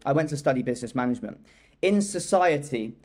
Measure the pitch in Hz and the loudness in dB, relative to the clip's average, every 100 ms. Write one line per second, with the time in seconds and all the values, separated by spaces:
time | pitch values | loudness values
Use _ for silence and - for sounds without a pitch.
0 | 139 147 151 143 151 127 127 123 117 123 | 0 0 0 -2 0 0 -2 -4 -4 -2
1 | 123 120 104 - - _ _ _ 190 202 | -2 -2 -6 -12 -20 _ _ _ 2 2
2 | 202 175 - 185 180 143 143 120 113 - | 0 -4 2 4 4 2 -2 -6 -6 -10